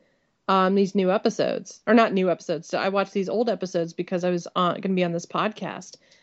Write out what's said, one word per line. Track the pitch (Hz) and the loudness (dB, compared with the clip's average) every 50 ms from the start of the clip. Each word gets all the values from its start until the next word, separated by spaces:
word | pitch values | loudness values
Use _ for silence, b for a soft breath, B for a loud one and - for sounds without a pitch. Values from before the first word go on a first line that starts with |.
| _ _ _ _ _ _ _ _ _ - | _ _ _ _ _ _ _ _ _ 0
um, | 190 190 190 190 196 | 2 4 4 4 4
these | 202 196 185 - | 4 2 2 2
new | 202 185 185 | 2 2 2
episodes, | 185 226 - 226 208 - 147 - - - - - - - _ - | 2 2 0 0 0 0 -2 -2 -2 -4 -8 -12 -16 -6 _ 4
or | 220 | 4
not | 240 226 - | 4 4 4
new | 185 185 185 185 | 2 2 2 2
episodes. | 165 - - - 170 151 170 - | 0 -2 -2 -4 -6 -6 -4 -4
So | - 139 | -4 -2
I | 110 196 | -2 0
watched | 196 202 196 190 - | 0 0 -2 -2 -2
these | 202 190 185 | -4 -2 -2
old | 190 214 247 226 | -2 0 0 0
episodes | 202 180 - 180 - 175 170 165 - | -2 -2 -4 -4 -2 -4 -4 -4 -4
because | - 175 - 190 175 175 | -8 -6 -4 -4 -2 0
I | 180 | 0
was | 180 175 165 - - | -2 -2 -4 -4 -2
on, | - 180 175 - - | 0 0 0 0 -2
gonna | - 190 190 | -2 -2 0
be | 185 180 | 0 0
on | 170 170 | 0 -2
this | 175 - | -4 -6
podcast, | - - 165 175 214 214 - 196 156 - - 180 - - b b b b b | -6 -4 -2 -2 -2 -4 -6 -8 -8 -8 -10 -14 -16 -20 b b b b b